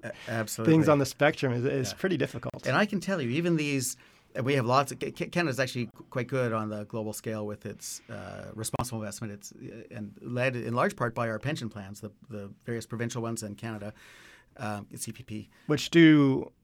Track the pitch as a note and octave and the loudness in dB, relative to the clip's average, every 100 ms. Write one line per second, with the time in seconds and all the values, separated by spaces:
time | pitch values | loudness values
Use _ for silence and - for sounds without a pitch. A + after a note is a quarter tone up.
0 | A#2 - - A2+ G#2+ - A2+ D#3+ D#3 D3 | -12 -10 -6 -4 -4 0 6 6 8 6
1 | C3+ - D3 D#3 C3+ A#2+ B2+ C#3 B2 - | 4 4 2 4 0 0 0 0 -2 -2
2 | F#3+ E3 C3+ B2 - - - C#3 G#3 G3+ | -2 0 -2 -4 -10 -6 -2 2 2 0
3 | E3 F#3+ B2 C3+ F3 E3 D3 C#3 B2+ - | -2 -2 0 0 2 2 2 0 -2 -6
4 | - - _ - B2+ C#3 A#2 B2+ C#3 A#2+ | -14 -20 _ -4 2 2 4 4 2 -2
5 | C#3 - E3+ F3 E3 B2 C3 B2 A#2+ - | -8 -6 -4 -2 0 0 -2 -2 -6 -8
6 | - C3 B2 C3+ B2 A2 G#2+ G#2+ G#2 A#2 | -8 -6 -2 0 0 0 -2 -6 -6 -6
7 | G#2+ G#2+ - A2 G#2 G#2 G#2 G#2 - - | -6 -6 -6 -6 -6 -8 -10 -12 -12 -14
8 | - G#2+ F#2+ G2 G2 G2+ A2+ - B2+ A2+ | -12 -14 -12 -12 -12 -8 -6 -4 -4 -4
9 | G#2+ - A2 G2+ - A2 A2+ G2+ - A2+ | -8 -8 -10 -10 -14 -16 -16 -14 -14 -12
10 | G#2 - - B2 B2+ A#2+ A#2 A#2+ B2+ - | -12 -12 -6 0 0 0 -2 0 0 0
11 | A#2+ A2+ A#2 G#2+ - D3+ A#2 G#2 G2 G2+ | -2 0 -2 -2 -4 -4 -6 -10 -12 -12
12 | G#2+ - - G#2+ G2+ G2+ - A#2 G#2+ A#2 | -14 -14 -14 -12 -12 -14 -8 -8 -6 -6
13 | A#2 B2 A2+ A#2 G#2 G2+ A#2 A2 G2+ - | -4 -4 -4 -6 -8 -8 -8 -8 -10 -12
14 | - - - - _ - G#2 G#2 G2+ - | -20 -20 -20 -20 _ -8 -6 -6 -8 -10
15 | - A2 - G#2+ - _ - D3+ - E3+ | -10 -10 -10 -10 -12 _ -2 -2 4 10
16 | D#3+ D#3 C#3 C3+ - _ | 10 10 8 4 -2 _